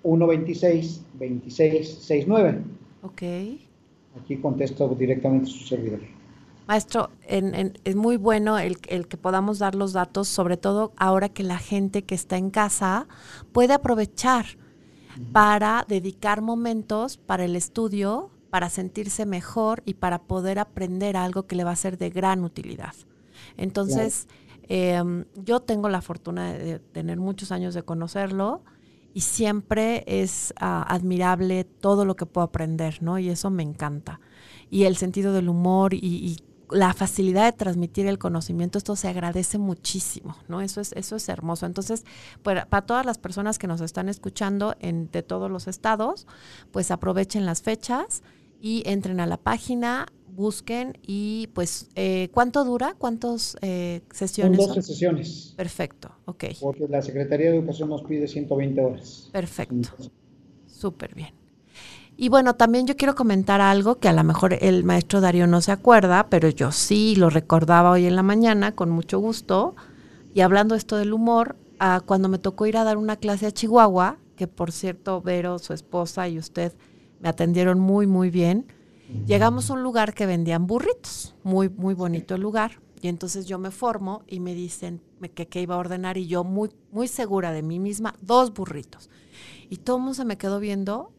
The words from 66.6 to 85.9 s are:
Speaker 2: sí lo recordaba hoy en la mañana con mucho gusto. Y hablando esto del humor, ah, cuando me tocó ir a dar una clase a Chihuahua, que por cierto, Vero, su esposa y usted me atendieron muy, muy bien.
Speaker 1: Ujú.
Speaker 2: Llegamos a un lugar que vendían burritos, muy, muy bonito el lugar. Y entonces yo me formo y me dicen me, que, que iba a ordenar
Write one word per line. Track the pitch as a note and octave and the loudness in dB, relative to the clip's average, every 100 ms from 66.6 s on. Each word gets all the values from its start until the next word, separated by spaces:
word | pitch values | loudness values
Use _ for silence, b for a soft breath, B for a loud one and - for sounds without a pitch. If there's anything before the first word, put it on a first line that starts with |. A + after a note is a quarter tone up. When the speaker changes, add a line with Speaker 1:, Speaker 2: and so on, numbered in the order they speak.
| C3+ | -2
Speaker 2:
sí | D3 - G#3 A3 G3 | 0 2 4 4 6
lo | E3+ | 6
recordaba | D#3 D#3 E3 D#3+ E3+ F3 | 4 4 4 8 8 8
hoy | F3+ | 6
en | F3+ | 6
la | F3+ | 4
mañana | F#3+ G#3+ A3+ G#3 G3+ | 4 4 4 4 2
con | G#3+ E3+ | 0 0
mucho | E3 E3 G3 | 0 0 -2
gusto. | A3 A3+ - F#3+ D4+ - B B B B B | -2 -4 0 0 0 -4 B B B B B
Y | G3 | 4
hablando | F#3 G3 G#3+ | 6 6 4
esto | A3 - G#3 | 0 -2 -2
del | G#3 | 0
humor, | A3 A3+ A#3 A#3+ - - - | 2 4 4 2 -4 -18 -2
ah, | F#3+ F3+ | 2 2
cuando | F3+ F#3+ F#3+ | 2 2 2
me | F#3+ | 0
tocó | G3 F#3+ G#3+ | -2 0 0
ir | A3 | 2
a | |
dar | A3 G#3+ | 2 0
una | G#3+ G#3+ | -2 -2
clase | G#3 G3+ G#3+ | -2 -2 -2
a | |
Chihuahua, | - A3+ A#3 A3 F3+ F#3 D4+ _ - | -2 6 8 8 6 2 -2 _ -8
que | F3+ | -8
por | - E3+ | -4 -6
cierto, | - F#3+ F3+ - F#3 | -4 -6 -6 -6 -4
Vero, | F3+ F3+ F3 F3+ | -2 -2 -2 -6
su | - | -8
esposa | E3+ - F3+ E3+ - F3+ | -12 -6 -4 -4 -4 -6
y | E3 | -6
usted | D#3+ - F3 - b b b b | -8 -4 -6 -6 b b b b
me | E3 | -4
atendieron | E3 E3+ F3 F3+ F#3 | 0 2 4 4 4
muy, | F#3+ G3+ G3+ | 4 4 4
muy | F#3 F#3 | 4 2
bien. | F3 E3+ G3+ - B B B B | 2 2 2 -2 B B B B
Speaker 1:
Ujú. | A2+ - | -8 2
Speaker 2:
Llegamos | G3+ A3+ B3 B3 | 4 4 2 -2
a | |
un | C4 | -2
lugar | B3+ A#3 G#3+ | 0 0 0
que | - G3 | 0 0
vendían | E3+ E3 E3 F3+ | 0 0 0 0
burritos, | A#3 G4 B4 - - - - | 0 0 -2 -6 -12 -14 -8
muy, | F#3+ F#3+ F#3+ | 0 2 2
muy | F#3+ F#3 | 0 -2
bonito | F#3 F3+ E3 - | -2 -2 -4 -4
el | F#3 | -4
lugar. | G#3 A3 A3 - _ - | -2 -2 -2 -6 _ -8
Y | F3 | -6
entonces | F3 F3+ G3 F3+ | -6 -6 -8 -8
yo | F#3 | -8
me | F#3+ | -8
formo | F#3+ A#3+ A3 F#3+ G#3+ - | -4 -4 -2 -6 -8 -10
y | F#3+ | -10
me | F3+ | -8
dicen | F3 F3+ - F3 E3+ _ _ | -8 -10 -10 -12 -12 _ _
me, | F3 | -16
que, | - E3+ | -12 -10
que | F3+ | -6
iba | F3 | -4
a | F3+ | -4
ordenar | F3 | -4